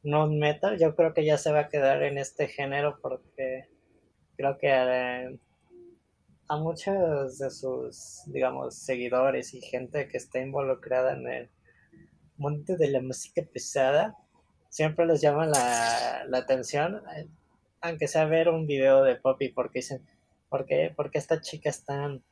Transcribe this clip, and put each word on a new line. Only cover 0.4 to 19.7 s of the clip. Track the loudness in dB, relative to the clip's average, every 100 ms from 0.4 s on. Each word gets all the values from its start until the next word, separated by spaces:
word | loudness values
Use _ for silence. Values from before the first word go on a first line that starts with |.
| 2 2 0 2
Yo | 2 4
creo | 2 2
que | 2
ya | 2
se | 2
va | 2
a | 2
quedar | 2 2 2
en | 0 -2
este | -6 -4 -4
género | -4 -4 -2 -2 -4
porque | -8 -8 _ -8 -6 -6 -10 _ _ _ _ _ _ -4
creo | -4 0
que, | 2
eh, | 4 4 0 -2 -6 -8 -14 _ _ _ -20 -20 _ _ _ _ _ -8
a | -4
muchos | -4 -4 -2 0 2 0 -4 -6
de | -8
sus, | -6 -6 -6 -8 -12 -18 -18 -12
digamos, | -2 -2 -2 -8 -10
seguidores | -6 -6 -2 0 2 0 -6 -12
y |
gente | -10 -8 -6 -6 -6
que | -8
está | -8 -8
involucrada | -6 -4 -2 -4 -2 0 0
en | -2 -6
el | -10 -12 _ _ _ _ -20 -20 _ _ -8
mundo | -6 -4 -4 0
de | 2
la | 2
música | -2 -6 -6 -6 -6
pesada, | -8 -6 0 2 4 2 -4 _ _ _ _ _
siempre | -2 0 2 2
les | 4
llama | 4 2 4
la, | 4 4 2 2 2 0 -4 -4
la | -2
atención, | 0 0 0 -2 -2 -4 -10 -14
eh, | -14 -18 _ _ _ _
aunque | -8 -4 0
sea | 2 4
ver | 4 4
un | 2 0
video | 2 6 8
de | 6 4
Poppy, | 2 0 -2
porque | -4 -4